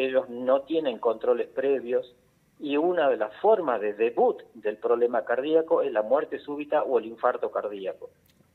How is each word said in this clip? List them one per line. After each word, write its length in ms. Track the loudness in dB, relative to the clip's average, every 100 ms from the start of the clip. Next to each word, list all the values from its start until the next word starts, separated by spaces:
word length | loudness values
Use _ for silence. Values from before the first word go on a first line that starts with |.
ellos 260 | 0 0 -2
no 340 | -6 2 0
tienen 360 | 2 -2 -2 0
controles 500 | 0 0 0 0 0
previos 640 | -2 0 0 0 -4 -4 _ _ _ _ _
y 160 | -4 0
una 340 | 0 2 2
de 60 | 2
las 180 | -2 0
formas 400 | 4 4 4 0
de 140 | -2
debut 460 | 0 0 2 2 0 -8
del 220 | -8 -6 -4
problema 480 | 0 2 2 0
cardíaco 580 | -2 -2 2 2 2 0
es 80 | 2
la 120 | -2
muerte 360 | 0 0 0 -8
súbita 460 | -8 -10 -2 -2
o 160 | 2 0
el 60 | -2
infarto 440 | -2 0 0 -4
cardíaco. 600 | -4 -6 -6 -8 -10 -16 _ _ _ _